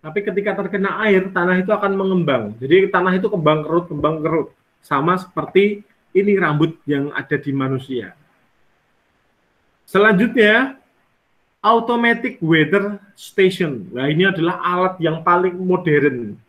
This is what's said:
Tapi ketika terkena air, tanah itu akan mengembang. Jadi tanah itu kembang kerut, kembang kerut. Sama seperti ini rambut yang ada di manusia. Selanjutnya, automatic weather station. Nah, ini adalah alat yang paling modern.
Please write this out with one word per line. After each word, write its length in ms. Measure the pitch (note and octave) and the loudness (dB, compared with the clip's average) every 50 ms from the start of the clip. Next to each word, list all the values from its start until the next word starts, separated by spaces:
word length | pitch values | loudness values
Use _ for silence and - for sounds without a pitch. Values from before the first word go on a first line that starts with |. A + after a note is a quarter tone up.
Tapi 160 | - D#3 D#3 G#3 | -14 -6 -6 -6
ketika 380 | G3+ G#3 F#3 G3+ G3 G#3 F#3+ G3 | -4 -2 -4 -2 -2 -2 -4 -4
terkena 400 | F#3+ F#3+ G3+ G3 F#3+ G3 E3 F#3+ G#3+ | -6 -4 -4 -2 -2 -2 -2 -2 2
air, 240 | G#3+ G3 F#3 F#3 F#3+ | 2 2 2 2 0
tanah 320 | - F#3 F3 F3+ F3+ F#3 | -2 -2 0 2 2 0
itu 80 | F#3 F#3+ | 2 0
akan 240 | G#3+ G3+ G#3 G3 G3 | 0 0 0 -2 -2
mengembang. 640 | G3 F#3+ F#3+ F#3+ F3+ E3 D3 C3+ A#2+ A2 G2+ A2 A#2 | 0 0 0 0 0 0 0 0 -2 -2 -6 -10 -10
Jadi 320 | B2+ C3+ E3 F#3+ F#3+ F#3+ | 0 2 4 4 4 4
tanah 260 | F#3+ F3+ F3 F#3 F#3 | 0 0 0 2 0
itu 140 | F#3 F#3+ G#3 | 0 0 -2
kembang 320 | G#3+ F#3 D3+ D3+ D#3 D#3 | -2 0 2 2 2 2
kerut, 240 | D3 D3+ E3 F3 E3+ | 0 -2 -2 -2 -2
kembang 320 | - D#3+ C#3+ D3+ D#3 D#3+ D#3 | -4 -8 -2 -2 -2 -2 0
kerut. 280 | D3+ D#3 D#3+ D#3+ C#3 - _ _ _ _ _ _ | -2 -2 -2 -2 -4 -4 _ _ _ _ _ _
Sama 340 | _ _ D3+ C#3 D3+ E3+ F3+ | _ _ -2 0 0 0 0
seperti 640 | F3+ F#3 - _ - - - - F#3+ G3+ G#3 G#3 G#3 - _ _ _ _ _ | -2 -4 -8 _ -8 -8 0 2 2 2 2 0 -4 -12 _ _ _ _ _
ini 220 | _ F#3 G3+ G#3 G3+ | _ 2 2 4 2
rambut 400 | G3 F3+ D#3 D3+ D3 D#3+ D#3+ D#3+ _ _ | 2 2 0 2 2 0 0 -2 _ _
yang 300 | C#3 D3 C#3 C#3 D3 D3 | -4 -4 -2 -4 -4 -6
ada 240 | - C3 - D3+ C3+ | -10 -6 -4 -6 -4
di 160 | C3+ D3 C3+ | -4 -4 -4
manusia. 580 | C3+ C3 C3 C3+ C3 C3+ - C3 A#2+ G#2 E2+ - _ _ _ _ _ _ _ _ _ _ _ _ _ _ _ _ _ _ _ _ _ _ _ _ _ _ _ _ _ _ _ _ _ _ _ | -2 -2 -2 -4 -6 -6 -8 -8 -8 -8 -10 -18 _ _ _ _ _ _ _ _ _ _ _ _ _ _ _ _ _ _ _ _ _ _ _ _ _ _ _ _ _ _ _ _ _ _ _
Selanjutnya, 880 | - F#3+ G#3 A3 G#3+ F3+ A3+ A#3 A#3+ B3+ G#3+ G#3 G#3+ A#3+ C4+ C4+ - _ _ _ _ _ _ _ _ _ _ _ _ _ _ _ _ _ - | 0 2 4 4 4 4 2 2 2 4 4 4 4 2 0 -2 -6 _ _ _ _ _ _ _ _ _ _ _ _ _ _ _ _ _ 0
automatic 720 | G#3 A#3 A#3 A3+ A#3 A#3+ A#3 A#3 A#3 A#3 A#3 - - - - E3+ | 2 2 2 2 0 -2 0 2 0 0 0 -4 -8 -6 -4 0
weather 560 | D#3 E3 D#3 D#3 D3+ F#3 G3+ G3 G#3 G#3 G3 _ _ _ | 2 4 4 4 2 2 0 0 -2 -8 -10 _ _ _
station. 720 | _ - - _ - F#3 F#3 F3+ - F3+ D#3 C3+ A2+ F#2 F2+ G#2 | _ -20 -8 _ 2 2 2 2 0 -4 -4 -4 -8 -12 -10 -8
Nah, 140 | B2 C3 D3 | -4 -2 0
ini 160 | D3+ D#3+ F#3 G3 | 2 2 2 2
adalah 320 | F#3 E3+ E3 E3+ F3+ - | 2 0 -2 -2 -2 -4
alat 340 | - F3 F3+ F3+ F#3 F#3 F#3 - | -4 -4 -2 0 -2 -2 -2 -2
yang 240 | D#3+ D#3 D#3+ D#3+ - | -4 -4 -4 -2 0
paling 320 | F3 F3 F3+ F3+ F#3 F3 | 0 2 2 0 -2 -4
modern. 800 | F3+ F#3 F3+ F3+ E3 E3 E3 D3 D3 C3+ D3 B2+ A#2+ A#2 G#2 G#2 - _ | -4 -2 0 0 0 2 2 2 2 2 2 0 -2 -8 -10 -12 -16 _